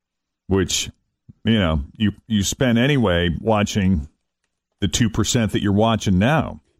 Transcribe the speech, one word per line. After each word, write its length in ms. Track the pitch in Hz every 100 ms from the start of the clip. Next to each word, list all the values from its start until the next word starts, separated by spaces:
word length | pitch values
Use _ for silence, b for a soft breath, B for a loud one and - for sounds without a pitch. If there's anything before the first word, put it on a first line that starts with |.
| _ _ _ _ -
which, 440 | 95 90 - - - _ _ _ -
you 140 | 113 110
know, 260 | 87 80 69 -
you, 160 | 107 - -
you 160 | 107
spend 360 | 95 - 131 117
anyway 520 | 131 143 104 87 87 78
watching 680 | 107 107 104 110 92 92 71 _ _ _ _ _ _ -
the 80 | 101
two 220 | - 113
percent 420 | - 104 127 107
that 100 | -
you're 100 | 101
watching 460 | 98 113 110 107 90
now. 420 | 113 156 - - _